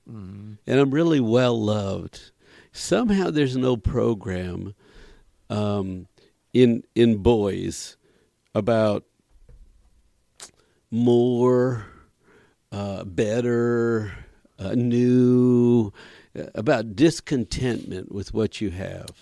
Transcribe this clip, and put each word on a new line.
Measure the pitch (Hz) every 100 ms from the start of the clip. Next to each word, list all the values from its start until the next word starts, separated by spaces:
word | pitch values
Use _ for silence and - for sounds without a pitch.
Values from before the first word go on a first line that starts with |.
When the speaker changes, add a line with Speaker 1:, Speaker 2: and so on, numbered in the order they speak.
| -
Speaker 1:
Mm-hmm. | 113 95 101 104 104 -
Speaker 2:
and | 127
I'm | 139
really | 139 170 151
well | 113 120 123 117
loved. | 104 107 98 92 90 - - _ _ - _
Somehow | - - 190 240 196 175
there's | 151 139 127
no | 127 123
program, | - 123 113 110 95 92 90 92 95 - _ - - - _ _ -
um, | 107 104 101 95 92 90 _ _ _ _
in, | 123 123 113 - -
in | 117 107
boys | 98 113 101 95 92 - - - _ _ _ _ _
about | 110 104 113 107 104 - _ _ _ - - - _ _ _ _ _ _ _ - _ _ _ _
more, | 113 120 120 123 120 123 127 127 120 101 - _ _ _ _ _ _ _
uh, | 101 101 95
better, | 95 90 107 117 120 117 120 120 117 113 104 85 - _ _ -
uh, | 95 120
new, | 123 120 123 127 123 123 123 120 120 120 104 - - - _ -
uh, | - -
about | 110 127 110 95
discontentment | 160 - - 135 113 - 127 113 - 92 -
with | 101 95
what | 110 107 -
you | 104
have. | 87 92 92 - -